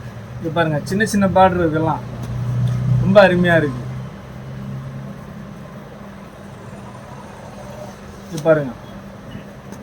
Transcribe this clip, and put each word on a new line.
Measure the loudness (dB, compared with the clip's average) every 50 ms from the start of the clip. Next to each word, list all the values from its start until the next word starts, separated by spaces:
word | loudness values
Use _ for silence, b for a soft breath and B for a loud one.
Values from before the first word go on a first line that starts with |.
| -10 -10 -12 -12 -12 -12 -10 -6
இது | -6 -2 0 2
பாருங்க, | 2 2 2 0 0 0
சின்ன | 0 0 2 2 4
சின்ன | 4 4 6 8
பார்டர் | 8 8 8 8 4 2 2
இதெல்லாம் | 4 2 2 2 0 0 -4 -6 -8 -8 -6 -6 -4 -2 -2 0 0 2 2 2 2 0 2 2 4 4 6
ரொம்ப | 8 10 10 10
அருமையா | 10 8 6 6 6 6 6 4
இருக்கு. | 2 0 -4 -6 -8 -8 -8 -10 -10 -12 -14 -14 -14 -14 -12 -12 -10 -10 -10 -8 -8 -8 -8 -8 -8 -10 -10 -10 -10 -12 -12 -14 -14 -14 -14 -14 -14 -14 -14 -14 -14 -14 -14 -14 -14 -14 -16 -16 -16 -14 -16 -16 -16 -16 -16 -16 -16 -14 -14 -14 -14 -14 -14 -14 -14 -14 -14 -14 -14 -14 -14 -14 -14 -16 -16 -16 -14 -14 -14 -12 -12 -12 -12 -12 -12 -14 -14 -16 -16 -14 -14 -12 -8
இது | -6 2 4
பாருங்க, | 6 6 6 4 0 -4 -8 -12 -14 -14 -14 -14 -14 -14 -14 -14 -14 -12 -12 -14 -14 -16 -16 -14 -14 -14 -14